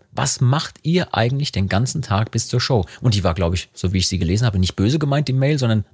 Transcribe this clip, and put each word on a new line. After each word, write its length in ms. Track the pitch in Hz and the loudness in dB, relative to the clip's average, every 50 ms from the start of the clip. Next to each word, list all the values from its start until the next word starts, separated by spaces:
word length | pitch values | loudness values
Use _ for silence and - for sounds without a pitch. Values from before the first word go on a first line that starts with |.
| _ _ | _ _
„Was 300 | - - 139 139 - - | -6 -4 -2 -2 0 0
macht 340 | 131 123 139 143 - - - - - | 2 2 2 0 -2 -6 -12 -8 -2
ihr 300 | 156 170 180 - - - | 0 0 0 0 0 0
eigentlich 360 | - 113 120 135 139 147 - | 0 0 0 0 -2 -4 -4
den 180 | - 92 98 92 | -2 -2 -2 0
ganzen 320 | - 101 127 123 - 156 | 0 0 0 0 -2 -4
Tag 300 | 123 - 98 101 110 - | -2 0 0 0 0 0
bis 160 | - 113 - | -2 -4 -4
zur 140 | - - 123 | -2 -2 -2
Show?“ 240 | - - 139 107 85 - - - | 0 2 0 0 0 -2 -6 -2
Und 140 | - 123 104 | 0 2 2
die 80 | 101 87 | 2 2
war, 100 | 90 82 | 0 0
glaub 200 | 90 87 85 90 | 2 0 0 0
ich, 160 | 87 - - - | -2 -4 -8 -12
so 200 | - - 87 98 | -4 -4 0 0
wie 40 | 92 | 0
ich 80 | 90 | 0
sie 120 | - 95 85 | 0 0 0
gelesen 260 | 85 82 92 107 127 | 0 0 0 2 2
habe, 140 | 117 95 95 | 0 2 2
nicht 160 | 92 90 - | 0 0 0
böse 240 | - 98 110 147 160 | 0 0 0 2 0
gemeint, 280 | 147 143 139 147 143 | 0 0 0 0 0
die 60 | - 131 | 0 0
Mail, 240 | 131 135 143 156 | 2 2 2 2
sondern 280 | 143 127 117 110 107 98 _ | 2 2 2 2 0 0 _